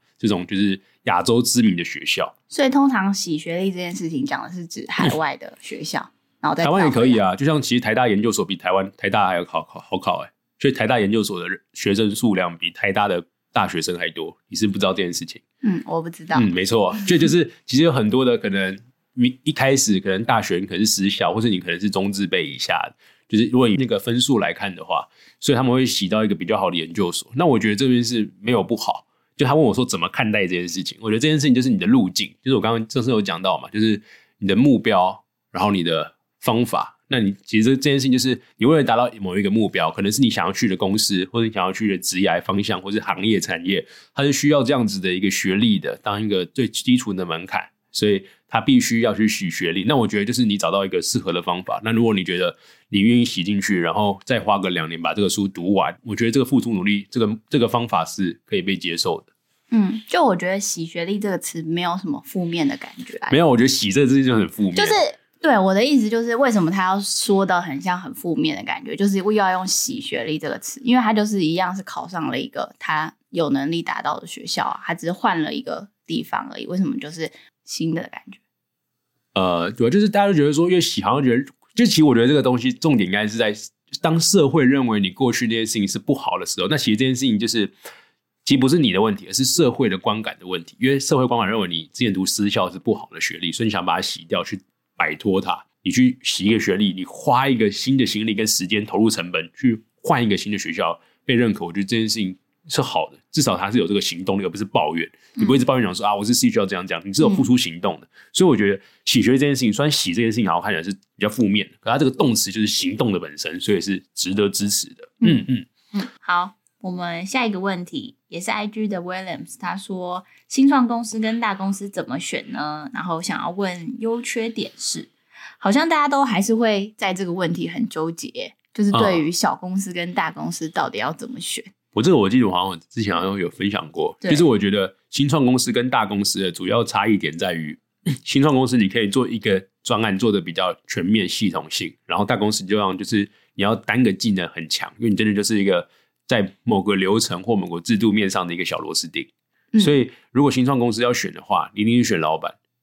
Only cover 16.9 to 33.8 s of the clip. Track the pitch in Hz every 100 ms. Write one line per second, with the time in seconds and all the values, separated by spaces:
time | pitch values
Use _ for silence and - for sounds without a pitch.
16.9 | 110 196 175 151 170 156 - - 131 165
17.9 | 127 107 123 127 117 104 98 95 98 -
18.9 | _ _ 123 123 127 151 143 135 135 110
19.9 | 95 98 92 113 113 98 90 98 87 107
20.9 | - 98 - 85 98 113 92 87 87 101
21.9 | 95 98 98 95 90 78 65 - 87 -
22.9 | - _ _ _ 107 113 123 123 104 123
23.9 | 104 - 120 120 120 80 87 101 85 78
24.9 | 78 - _ - _ - 123 131 127 131
25.9 | - 95 107 107 90 87 107 92 87 82
26.9 | 85 90 - - 123 175 117 110 104 131
27.9 | 123 117 120 104 - 107 120 131 110 -
28.9 | - - _ _ - 135 147 131 107 123
29.9 | 95 87 - 113 107 92 90 87 85 -
30.9 | - 113 107 156 156 139 127 127 101 87
31.9 | 127 90 - - - 131 127 107 117 110
32.9 | 135 120 113 95 85 92 85 - 107